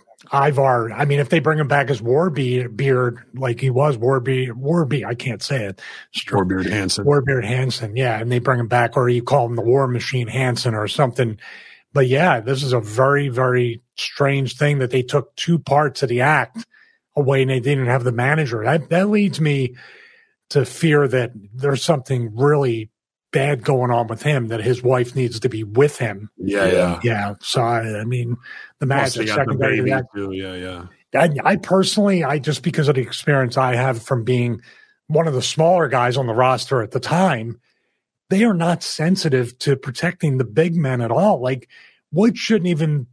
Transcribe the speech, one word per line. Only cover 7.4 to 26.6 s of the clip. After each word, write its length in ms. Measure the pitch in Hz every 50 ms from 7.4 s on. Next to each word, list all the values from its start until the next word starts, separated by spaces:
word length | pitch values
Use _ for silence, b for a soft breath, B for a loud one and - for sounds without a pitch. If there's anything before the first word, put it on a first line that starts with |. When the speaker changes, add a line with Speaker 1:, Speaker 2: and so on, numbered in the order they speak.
| 107
Speaker 1:
Hansen, 520 | 101 127 127 131 127 117 - 120 104 104
yeah. 240 | 127 135 120 110 110
And 100 | 117 120
they 80 | 123 123
bring 220 | 120 139 131 120
him 80 | 117 104
back, 280 | 123 123 120 117 -
or 120 | 139 123 123
you 140 | 123 120
call 240 | 120 - 135 139 120
him 100 | 117 120
the 60 | 113
War 260 | 104 117 131 139 135 127
Machine 400 | 123 113 - - 131 127 120 107
Hansen 460 | 117 131 131 127 117 113 - 123 110
or 120 | 107 107
something. 520 | 101 - - 143 120 120 - 123 110 107 B B B B B B B B B B B
But 140 | - 143 135
yeah, 320 | 123 131 139 175 180 143 117
this 220 | 104 123 139 131
is 100 | 143 131
a 80 | 123 120
very, 480 | 107 101 107 120 131 135 143 143 143 135
very 520 | 117 123 131 123 123 127 123 117 113 - _ _ _
strange 600 | - - - - - 143 139 139 139 135 117 -
thing 220 | - 147 147 147 139
that 120 | 131 120
they 120 | - 131
took 320 | 123 123 - 143 - - _
two 240 | - - 170 170 151
parts 440 | - - 139 147 151 139 - -
of 60 | 143 113
the 120 | 120 120
act 440 | 127 147 156 139 127 - _ 226 233 b b b b b b b b _ _
away 260 | 147 143 127 139 135
and 80 | 135 131
they 100 | 131 127
didn't 260 | 113 139 143 135 131
have 180 | 120 127 131 123
the 80 | 123
manager. 500 | 110 117 123 135 151 160 156 123 117 110 107
That, 260 | 123 151 165 - -
that 180 | 165 180 196 208
leads 320 | 214 208 208 185 135 -
me 340 | 156 151 143 139 131 123 123 B B B B B B B B B B B B B _ _
to 140 | - 147 123
fear 440 | - - - 165 160 147 147 143 127
that 240 | 123 127 120 - - 107 98 101 107
there's 280 | 131 135 143 135 123 -
something 520 | - 165 143 120 - 135 123 117 110 104
really 540 | 113 135 147 151 143 139 123 117 113 110 - _ _ _ _ _ _ _ _
bad 320 | - - 135 147 143 120
going 280 | 104 - 139 127 123 123
on 160 | 120 120 117
with 160 | 110 113 110
him, 260 | - 147 151 135 117 110
that 120 | 117 110
his 200 | 101 123 123 117
wife 320 | 123 120 131 123 123 123 -
needs 260 | 135 127 117 - 113
to 80 | - 120
be 120 | 113 110
with 360 | 110 101 104 123 143 147 - -
him. 320 | 123 110 101 98 107 - _ -
Speaker 2:
Yeah, 280 | 95 98 98 101